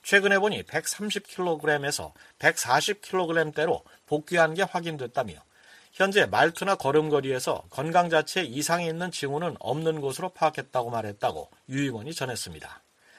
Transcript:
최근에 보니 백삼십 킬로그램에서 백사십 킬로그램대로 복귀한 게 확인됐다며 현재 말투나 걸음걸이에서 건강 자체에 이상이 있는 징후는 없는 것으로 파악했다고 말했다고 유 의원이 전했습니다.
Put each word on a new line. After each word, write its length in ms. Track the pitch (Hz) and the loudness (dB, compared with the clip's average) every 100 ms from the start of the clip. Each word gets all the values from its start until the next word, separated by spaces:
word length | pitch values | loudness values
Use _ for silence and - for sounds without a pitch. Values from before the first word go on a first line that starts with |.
최근에 360 | - 202 196 196 | 2 4 6 4
보니 240 | 208 131 | 2 0
백삼십 640 | - 160 - - 208 196 - | -4 -4 -4 -6 -6 -6 -8
킬로그램에서 880 | - 180 156 151 147 139 - 80 - - - | -4 0 0 0 0 0 -4 -8 -14 -20 0
백사십 640 | 156 - - 135 - 202 | 0 2 2 2 2 -4
킬로그램대로 800 | - 185 170 165 156 147 151 - - - - | -4 -2 0 2 0 0 0 0 -6 -18 -4
복귀한 480 | 147 151 170 160 | -4 0 2 4
게 80 | 160 | 2
확인됐다며 720 | 190 180 170 151 123 - 110 78 _ _ - - _ | -2 -2 -4 -6 -6 -4 -4 -6 _ _ -20 -20 _
현재 320 | - 196 202 123 | 0 2 4 4
말투나 500 | 104 156 165 196 190 | 4 4 2 -2 0
걸음걸이에서 880 | 135 151 156 147 135 131 - 107 - | 2 4 4 2 0 -2 -2 -4 -6
건강 380 | - 156 175 175 | -6 0 2 4
자체에 360 | 160 156 185 | 2 2 -2
이상이 420 | 151 127 151 170 170 | -4 -2 0 0 -2
있는 240 | 165 180 | -4 -6
징후는 460 | - 139 143 170 - | -6 -4 -2 -4 -4
없는 400 | 110 147 165 156 | -4 -2 0 -2
것으로 300 | 139 131 180 | -4 -4 -6
파악했다고 600 | - 160 151 127 127 120 | 0 0 0 -4 -2 -2
말했다고 600 | 117 107 101 123 78 - _ - | -2 -6 -2 -4 -4 -10 _ -8
유 120 | 131 | -4
의원이 300 | 143 113 120 | -4 -4 -8
전했습니다. 680 | 165 131 113 - 78 - - _ _ _ | -8 -6 -6 -10 -12 -16 -18 _ _ _